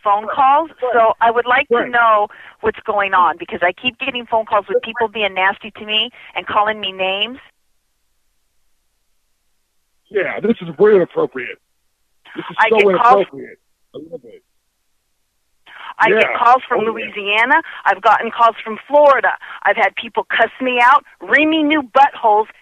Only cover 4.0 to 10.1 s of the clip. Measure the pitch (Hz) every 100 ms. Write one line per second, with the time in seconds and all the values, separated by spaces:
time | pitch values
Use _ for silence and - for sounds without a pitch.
4 | 262 247 233 226 220 208 196 190 226 226
5 | 226 220 196 185 190 202 220 - 214 214
6 | 240 - - 196 185 208 208 214 196 190
7 | 185 196 220 262 - _ _ _ _ _
8 | _ _ _ _ _ _ _ _ _ _
9 | _ _ _ _ _ _ _ _ _ _
10 | _